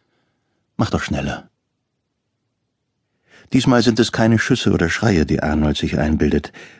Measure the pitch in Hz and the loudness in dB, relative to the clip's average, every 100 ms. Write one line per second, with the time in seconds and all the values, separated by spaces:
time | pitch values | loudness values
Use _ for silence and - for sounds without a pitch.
0 | _ _ _ _ _ _ _ - 113 82 | _ _ _ _ _ _ _ -6 -4 -4
1 | - 71 69 - - _ _ _ _ _ | -4 -6 -6 -10 -14 _ _ _ _ _
2 | _ _ _ _ _ _ _ _ _ _ | _ _ _ _ _ _ _ _ _ _
3 | _ _ _ - _ 135 135 120 117 110 | _ _ _ -20 _ 0 4 4 4 2
4 | 113 - 113 113 - 127 101 90 82 - | 0 0 2 2 0 -2 0 0 0 0
5 | 104 90 76 78 76 76 76 73 78 69 | 0 2 0 -2 -2 0 0 -2 -4 -2
6 | 76 76 76 76 - - - | 0 0 0 0 -4 -14 -20